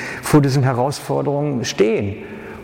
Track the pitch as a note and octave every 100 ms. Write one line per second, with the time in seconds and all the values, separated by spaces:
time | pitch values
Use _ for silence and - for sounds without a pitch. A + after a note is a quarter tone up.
0 | - - - D3+ C#3 C#3 C3 A#2+ C3+ -
1 | - C#3 D3 C#3+ D3 B2+ - - G#3+ G3
2 | G2+ G#2 - - - -